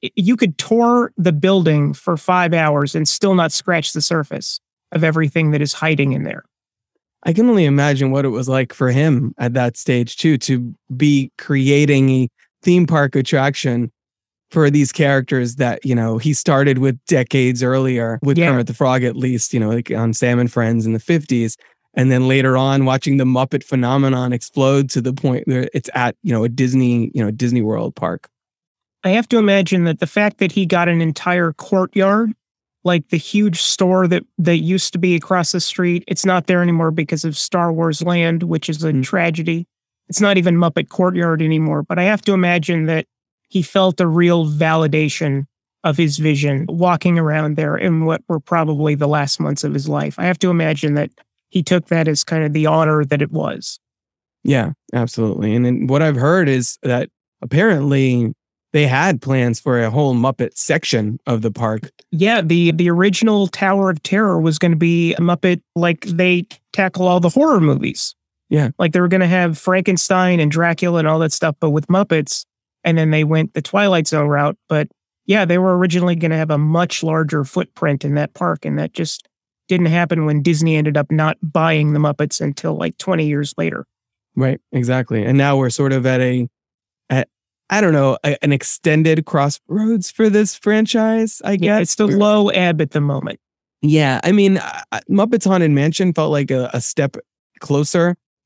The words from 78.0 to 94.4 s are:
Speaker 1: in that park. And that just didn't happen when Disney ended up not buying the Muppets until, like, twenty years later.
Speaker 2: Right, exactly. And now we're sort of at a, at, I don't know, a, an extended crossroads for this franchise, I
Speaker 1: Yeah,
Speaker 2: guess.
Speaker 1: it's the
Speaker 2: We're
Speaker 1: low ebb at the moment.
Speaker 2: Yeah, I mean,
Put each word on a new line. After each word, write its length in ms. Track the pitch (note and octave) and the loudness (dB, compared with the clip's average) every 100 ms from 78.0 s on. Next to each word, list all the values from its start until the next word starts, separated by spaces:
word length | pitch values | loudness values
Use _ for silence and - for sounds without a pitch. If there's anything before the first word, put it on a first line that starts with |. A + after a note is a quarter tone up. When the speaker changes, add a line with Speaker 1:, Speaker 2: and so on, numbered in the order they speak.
| D3 | -2
Speaker 1:
in 80 | |
that 180 | D3 D3 | -2 -4
park. 320 | - F3 E3 | -4 -4 -4
And 140 | D#3 D3 | -4 -6
that 160 | D#3 | -6
just 340 | - E3 - _ _ _ _ - | -6 -8 -10 _ _ _ _ -4
didn't 180 | F#3 E3+ | 0 2
happen 400 | E3+ E3+ E3+ D3+ | 0 0 -2 0
when 160 | D3+ | 0
Disney 340 | C#3+ D#3 E3 D#3 | 0 0 0 0
ended 200 | D3+ D3 | 0 -2
up 140 | C#3+ | 0
not 280 | D#3 D#3 D3+ | 0 -2 -2
buying 520 | E3 E3 D#3+ D#3 D3+ | -4 -2 0 2 2
the 80 | D3+ | 2
Muppets 400 | D3 C#3+ D3+ - | 0 0 -4 -4
until, 340 | C#3+ C#3 D#3+ | -6 -6 -6
like, 240 | D#3 E3 - | -4 -6 -6
twenty 280 | - F3 D3+ | -4 -2 0
years 280 | C#3+ C#3+ - | -2 -4 -4
later. 300 | - - - _ _ _ _ | -6 -6 -12 _ _ _ _
Speaker 2:
Right, 260 | - C3 C#3 _ | -2 -2 -2 _
exactly. 520 | D3 A#2+ B2+ A#2+ A2+ | -4 -2 -2 -2 -2
And 140 | G#2 C3+ | 0 2
now 180 | C#3 C#3 | 2 2
we're 140 | B2+ | 0
sort 220 | A2+ C#3 | 0 0
of 120 | C3+ | 0
at 160 | B2+ B2+ | 0 0
a, 280 | B2+ B2+ A#2+ _ _ _ _ _ - | 0 -2 -4 _ _ _ _ _ -4
at, 200 | C3 - _ _ _ - | -2 -2 _ _ _ -4
I 100 | G3+ | 0
don't 120 | G3 | 2
know, 260 | D#3 C#3 B2+ | 4 2 2
a, 180 | D3 C#3+ | -2 -2
an 80 | D3+ | 0
extended 720 | C3+ - - E3 D#3 D#3+ D#3 | 0 -2 -4 0 2 2 2
crossroads 840 | D#3 D#3 C#3+ - - F#3+ A3 A3+ F3+ | 0 0 0 -4 -6 -2 0 -2 -4
for 180 | - A3 | 0 2
this 260 | G#3 G#3+ - | 2 0 -2
franchise, 840 | - G#3+ A3 A3+ A3 A3+ A3 - | 0 2 2 2 2 0 -2 -4
I 80 | - | -4
Speaker 1:
Yeah, 40 | G3 | 0
Speaker 2:
guess. 260 | - G#3 | 2 2
Speaker 1:
it's 120 | F3+ | 0
the 140 | - G#3 | 0 0
Speaker 2:
We're 100 | G3 | 2
Speaker 1:
low 300 | G#3 G#3+ G3+ | 4 4 2
ebb 340 | - F3+ D#3+ | 2 0 0
at 80 | D3 | 0
the 100 | D#3 | -2
moment. 400 | C#3+ C#3 - - _ _ _ _ | -2 -2 -6 -12 _ _ _ _
Speaker 2:
Yeah, 400 | D3+ D#3 D3 B2+ | 2 2 2 0
I 80 | - | 2
mean, 260 | G#3 | 4